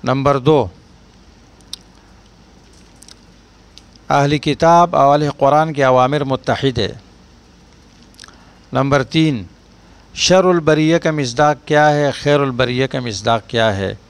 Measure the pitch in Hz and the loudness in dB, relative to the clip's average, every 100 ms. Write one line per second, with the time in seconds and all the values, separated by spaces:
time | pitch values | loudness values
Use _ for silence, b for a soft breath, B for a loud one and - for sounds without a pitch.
0 | - 135 139 143 127 151 101 - - - | -4 -2 0 0 2 0 0 -8 -20 -20
1 | _ _ _ _ _ _ - - _ _ | _ _ _ _ _ _ -20 -20 _ _
2 | _ - _ _ _ _ _ _ _ _ | _ -20 _ _ _ _ _ _ _ _
3 | - - _ _ _ _ _ - - _ | -20 -20 _ _ _ _ _ -20 -20 _
4 | _ 143 143 147 156 131 165 170 170 - | _ -2 0 -2 -4 0 4 4 4 2
5 | 139 147 147 - 139 147 160 147 135 127 | 4 2 0 0 2 2 0 0 2 2
6 | 127 147 139 131 - 117 139 120 101 - | 2 -2 -4 -6 -4 -4 -2 -4 -6 -8
7 | - - - - - - - _ - - | -20 -20 -20 -20 -20 -20 -20 _ -20 -20
8 | - _ - b b b b 127 139 139 | -20 _ -20 b b b b -4 0 -2
9 | 123 165 160 127 90 - - - b b | 0 0 0 -2 -10 -20 -20 -20 b b
10 | b - - 185 185 175 156 151 156 165 | b -6 2 2 4 0 2 0 2 0
11 | 165 156 131 120 151 147 - 147 151 147 | -2 -4 -6 0 0 0 0 2 2 2
12 | 143 131 147 147 139 120 127 123 131 135 | -2 -2 0 0 0 -2 -4 -2 -4 -4
13 | 120 104 113 117 - 117 113 98 95 101 | -8 -6 -2 -2 -2 -2 0 -2 -6 -8
14 | - | -16